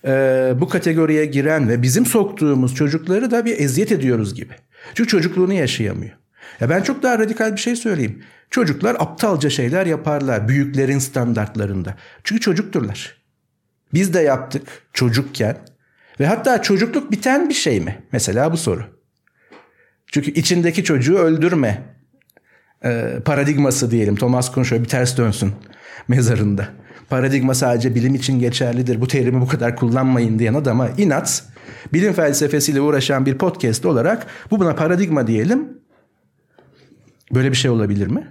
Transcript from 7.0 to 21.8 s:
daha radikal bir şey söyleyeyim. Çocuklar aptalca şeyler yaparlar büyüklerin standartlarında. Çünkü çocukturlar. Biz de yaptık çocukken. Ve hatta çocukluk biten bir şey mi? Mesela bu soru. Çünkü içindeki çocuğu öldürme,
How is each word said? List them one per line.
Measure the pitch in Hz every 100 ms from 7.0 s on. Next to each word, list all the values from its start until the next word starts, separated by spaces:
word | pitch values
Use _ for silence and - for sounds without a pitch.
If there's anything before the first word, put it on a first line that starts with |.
daha | 262 233
radikal | 220 226 220
bir | 196
şey | - 240
söyleyeyim. | 233 175 113 - - - _
Çocuklar | - 196 139 214 240
aptalca | 165 - 220 170 143
şeyler | - 123 175 185
yaparlar | 156 156 147 135 110 107
büyüklerin | 139 139 135 135 139
standartlarında. | 131 135 120 110 104 104 101 95 87 101 - -
Çünkü | - 220
çocukturlar. | 214 170 220 170 110 101 - - _ _ _ _ _ _ _
Biz | 160 196
de | 175
yaptık | 151 131 131 147 - - _
çocukken. | - 120 113 143 - 104 - - _ _ _ _ -
Ve | 143
hatta | 220 - 233
çocukluk | 202 190 233 285 285
biten | - 262 277 320
bir |
şey | 277 165 110
mi? | 82 104 -
Mesela | 123 - 104 151
bu | 165
soru. | - 92 110 - _ _ _ _ _ - _ _ _ _ _
Çünkü | 147 143
içindeki | 160 - 175 170 165
çocuğu | - 147 123 190
öldürme, | 165 160 170 175 120 101